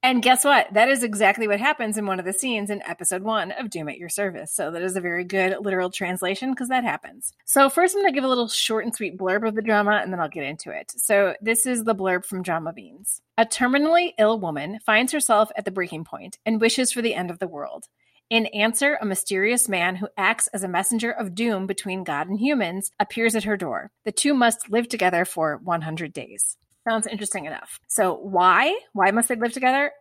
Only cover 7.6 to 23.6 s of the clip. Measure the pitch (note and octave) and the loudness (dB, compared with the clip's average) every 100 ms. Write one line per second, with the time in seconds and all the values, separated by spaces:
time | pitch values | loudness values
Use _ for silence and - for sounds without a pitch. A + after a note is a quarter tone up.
7.6 | C#4 C#4 F#4 F#4+ G4 C#4 C4 B3 A#3 - | 4 4 2 4 0 2 0 0 0 -2
8.6 | - A3 A#3 - G3+ F#3 F#3+ G3 A3 G#3+ | 0 0 -2 -4 -8 -4 -2 0 0 -2
9.6 | A3 G#3 G#3 G#3 - F#3 D#3+ D#3+ C#3 D#3 | 2 2 4 2 0 -4 -4 -4 -8 -8
10.6 | - - - - - G3+ G3 - G#3+ A3+ | -10 -10 -10 -6 2 4 4 0 0 0
11.6 | B3+ B3 A3 G3 F#3+ F3+ - F#3 F3+ E3 | 0 -2 0 0 0 0 -2 -6 -4 -4
12.6 | D#3+ D#3+ F2+ C3+ G3 - _ - A3+ - | -4 -10 -18 -14 -10 -10 _ 0 0 2
13.6 | B3+ C4+ D4+ E4+ F4 - G#3+ A3+ F3+ D3 | 2 2 4 4 2 2 2 2 -2 -4
14.6 | D3+ A3 - G#3+ B3+ D4+ - G#3+ G#3+ - | -6 -6 2 2 2 0 4 4 4 0
15.6 | G#3 G3 F3 D#3+ D#3+ - F#3+ - - A3 | -6 -4 -6 -6 -10 -14 -16 -8 -2 2
16.6 | A3+ A#3 B3+ B3+ A#3 F3 F3+ F3 F3+ D#3 | 2 2 0 0 -2 -2 -6 -6 -8 -8
17.6 | F#2+ - - _ _ _ _ A3+ A3 G#3 | -10 -12 -18 _ _ _ _ 0 0 0
18.6 | G#3+ A3+ C#4 D4 G#3+ F#3 - F#3+ G#3 B3 | 0 2 0 0 -2 -4 -2 0 2 2
19.6 | - F#3+ F3 F#3 G3+ - F#3+ A3+ - G#3 | 0 0 0 -2 -6 0 0 2 -2 -4
20.6 | F#3 F3 F#3+ A3+ A#3 A#3 G#3 F3+ A#3 G3+ | -2 -2 0 -2 -2 -4 -6 -2 -2 0
21.6 | F#3+ F#3+ G3+ F#3+ F3 C#3+ E3 G3+ B3+ C#4+ | -2 -4 -4 -6 -4 -4 -2 0 0 2
22.6 | F3+ F#3 G3 _ G#3 - A3+ A3 G3+ G3+ | 0 -4 -8 _ -4 0 0 0 -2 -2